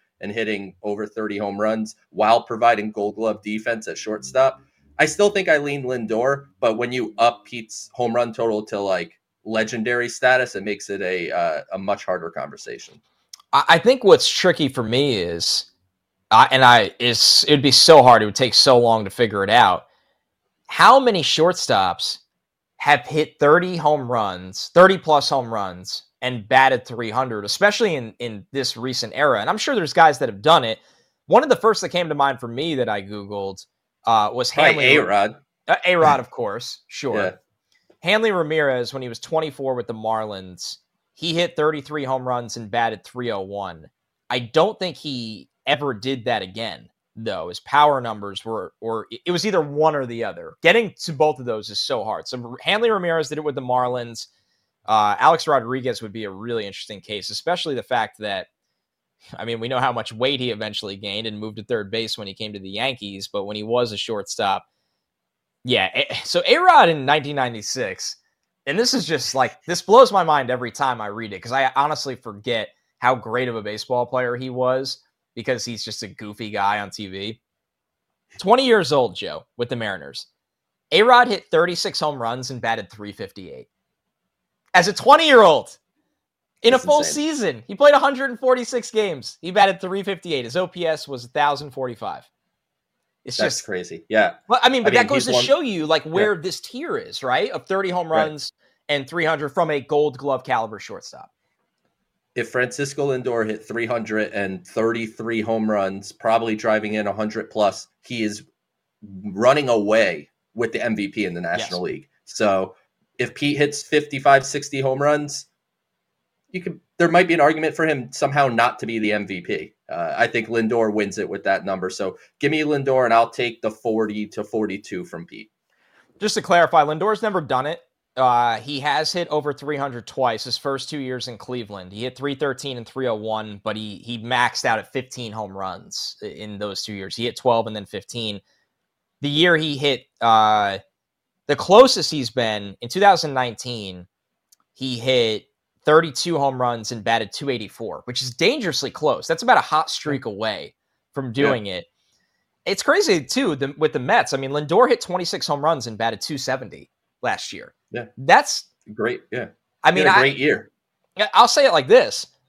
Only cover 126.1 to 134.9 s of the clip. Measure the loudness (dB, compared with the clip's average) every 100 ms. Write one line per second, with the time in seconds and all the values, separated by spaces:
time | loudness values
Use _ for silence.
126.1 | -8 -4 -4 2 4 6 4 2 0 -2
127.1 | 0 -2 -4 -2 -4 -4 -8 _ _ _
128.1 | 0 2 4 2 -2 -6 -6 -2 -2 -2
129.1 | -4 -2 -2 -4 -8 -6 -6 -6 -8 -10
130.1 | -2 -2 -2 -6 -6 -6 -6 -8 -8 -8
131.1 | -8 -10 -14 -10 -10 -8 -14 -14 -10 -10
132.1 | -6 -8 -4 -4 -4 -8 -10 -12 -6 -4
133.1 | -4 -4 -6 -8 -10 -8 -8 -8 -12 -12
134.1 | -10 -2 0 0 0 -2 -2 -4